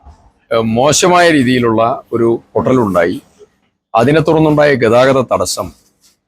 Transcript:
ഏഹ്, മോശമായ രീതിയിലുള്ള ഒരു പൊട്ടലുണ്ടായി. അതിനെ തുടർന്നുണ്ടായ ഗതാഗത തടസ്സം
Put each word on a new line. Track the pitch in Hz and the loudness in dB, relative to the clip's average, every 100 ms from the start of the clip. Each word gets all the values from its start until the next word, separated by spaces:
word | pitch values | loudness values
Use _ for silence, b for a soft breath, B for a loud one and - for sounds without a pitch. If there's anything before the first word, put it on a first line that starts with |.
| - - _ _ - | -20 -20 _ _ -6
ഏഹ്, | 117 113 113 | -4 -2 0
മോശമായ | 131 - 185 175 175 151 | 0 2 2 2 2 2
രീതിയിലുള്ള | 123 127 117 110 117 135 - | 0 0 0 0 -2 -4 -6
ഒരു | 117 117 117 - | -2 -2 -2 -6
പൊട്ടലുണ്ടായി. | 113 117 131 107 87 87 - - _ - _ _ _ _ | -4 0 0 0 0 -2 -4 -12 _ -20 _ _ _ _
അതിനെ | 113 120 156 | -2 0 0
തുടർന്നുണ്ടായ | 156 160 156 151 147 | 0 0 2 2 0
ഗതാഗത | 135 117 117 131 135 120 | 0 2 2 2 0 -2
തടസ്സം | 95 92 - 92 - _ _ _ _ | -4 -4 -8 -10 -16 _ _ _ _